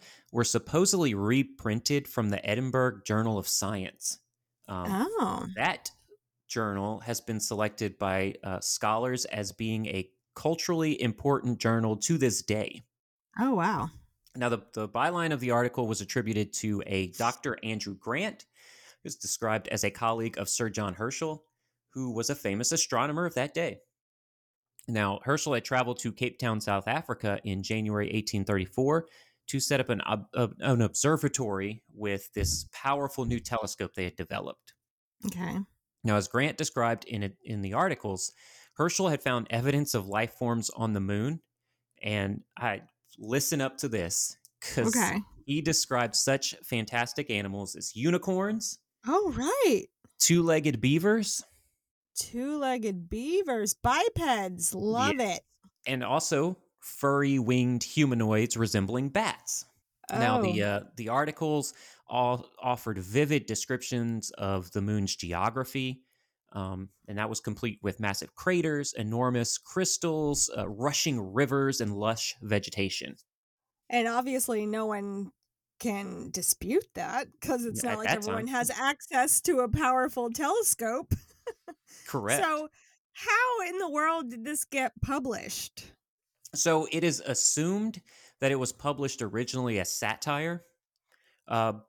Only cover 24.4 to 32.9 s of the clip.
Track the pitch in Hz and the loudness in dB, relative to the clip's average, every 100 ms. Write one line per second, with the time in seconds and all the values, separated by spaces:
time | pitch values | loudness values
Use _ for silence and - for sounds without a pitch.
24.4 | _ _ _ - - 113 101 101 127 147 | _ _ _ -14 -4 0 0 0 0 0
25.4 | 156 123 - 127 123 120 120 - 123 - | 0 -2 2 0 0 -2 -4 -2 -4 0
26.4 | 123 110 104 101 101 143 160 117 110 101 | -2 0 0 0 0 -2 -2 -4 -2 -2
27.4 | 104 95 98 110 107 104 104 110 107 104 | -2 -4 -2 -2 0 0 0 -2 -2 -2
28.4 | 98 98 92 - 135 160 165 - - _ | 2 0 0 0 2 2 0 -12 -20 _
29.4 | - 139 - 139 123 107 - 107 95 - | -6 -2 0 2 2 0 0 -2 -2 0
30.4 | - - 123 120 110 - 143 160 143 139 | 0 0 2 4 4 2 2 4 2 0
31.4 | 113 98 101 113 _ - 104 98 - 104 | -2 -2 -4 -6 _ -6 -2 -2 -4 -2
32.4 | 92 - - - 135 | 0 -2 -6 -4 0